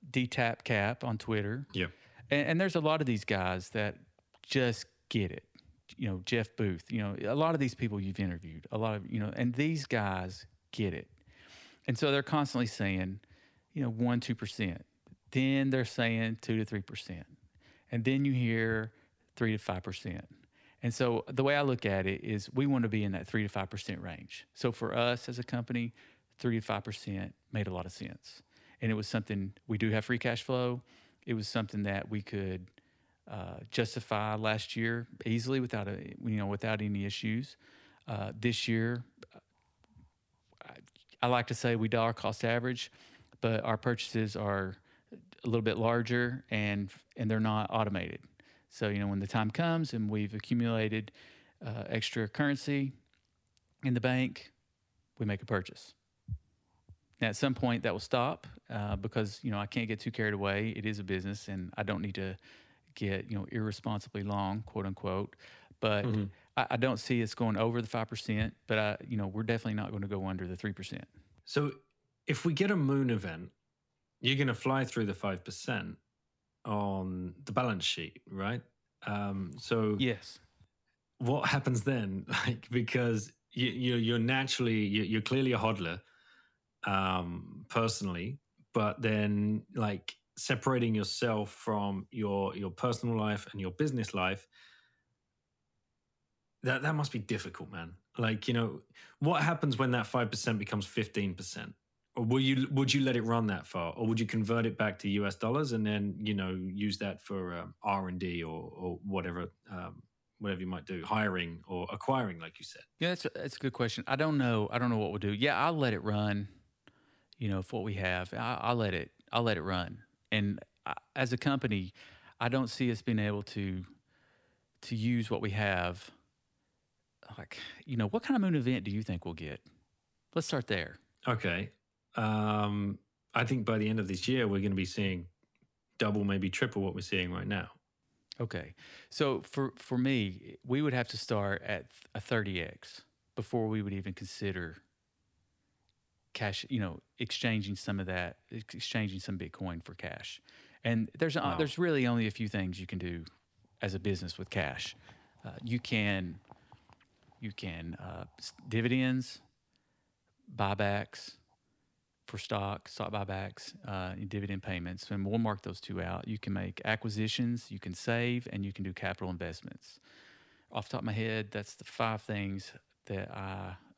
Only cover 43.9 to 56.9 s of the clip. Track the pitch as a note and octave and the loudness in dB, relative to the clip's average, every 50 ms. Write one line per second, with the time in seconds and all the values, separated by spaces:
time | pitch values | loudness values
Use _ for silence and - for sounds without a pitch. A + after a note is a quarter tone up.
43.9 | A#2+ - - - - A2+ A2 G#2 - - G#2+ G2+ G2 G2 F#2+ F#2 F#2+ - _ _ | 0 0 -2 -2 0 0 0 0 0 -2 0 2 2 2 0 -2 -4 -8 _ _
44.9 | - _ _ _ - - - _ - - - A#2+ A2+ A#2 G#2+ A2+ - A#2 A2+ A#2 | -20 _ _ _ -20 -20 -20 _ -16 -6 0 2 2 4 4 2 2 4 4 4
45.9 | A#2 A#2+ A2+ A2 B2 A#2+ B2 A#2+ B2 C3+ - - A2+ G#2+ G#2 G#2 G2+ G2+ G2+ F#2+ | 4 4 4 2 2 2 2 2 -2 -4 -4 -2 0 0 2 2 0 0 -2 -4
46.9 | - - - _ - B2 A2 A2 A2 A2 A2 A2 G#2+ G#2+ G2+ - - A2+ A2 G#2 | -6 -14 -20 _ -6 -2 0 2 4 4 4 4 4 2 2 2 2 2 2 2
47.9 | G2 F2+ F2 D#2+ D#2+ - - - _ - - - - _ _ _ - - A2+ G#2 | 0 0 -2 -4 -6 -10 -12 -18 _ -20 -20 -20 -20 _ _ _ -4 -2 0 0
48.9 | G2+ G2+ G2+ G2+ G2+ G2 G2 G2 - A#2 A2 G#2+ - - E3+ E3 E3 E3 D#3 - | 2 2 0 0 0 0 0 0 2 2 2 2 2 2 2 2 2 2 0 0
49.9 | A#2+ A2+ G#2+ G#2 G#2+ G#2+ G#2 F#2+ G#2+ A2 - - A#2+ A#2+ A#2+ A#2 A2+ A2 A2 G#2+ | 0 0 0 0 2 0 0 -2 -4 -6 -2 0 2 2 4 4 4 2 2 2
50.9 | G#2+ A2 G#2+ - - - - - - - - _ _ - - - G#2+ A#2 - - | 2 0 -2 -4 -10 -20 -20 -20 -20 -20 -20 _ _ -12 -10 -8 -6 -6 -4 -2
51.9 | - A#2 - - - A#2 A2 G#2 - - D3 C#3+ C#3 C3 - C#3+ C#3+ C#3 C#3 C3+ | 0 0 0 0 0 0 -2 0 0 2 2 2 2 0 0 0 0 0 0 -2
52.9 | - - _ _ _ _ _ _ _ _ _ _ _ _ _ _ _ _ - C3+ | -4 -8 _ _ _ _ _ _ _ _ _ _ _ _ _ _ _ _ 0 2
53.9 | A#2+ A#2+ A#2 B2+ B2+ B2+ C3 - - - - - _ _ _ _ _ _ _ _ | 2 4 4 4 4 4 2 0 -2 -6 -14 -20 _ _ _ _ _ _ _ _
54.9 | _ _ _ _ _ - A2+ G#2 G2+ F#2 - G#2+ G#2+ F#2+ F#2 - - - - - | _ _ _ _ _ -2 -2 0 0 -2 -2 0 0 0 0 -2 -8 -14 -18 -20
55.9 | - _ _ _ _ _ _ - - - - _ _ _ _ _ _ _ _ - | -20 _ _ _ _ _ _ -8 -8 -8 -10 _ _ _ _ _ _ _ _ -20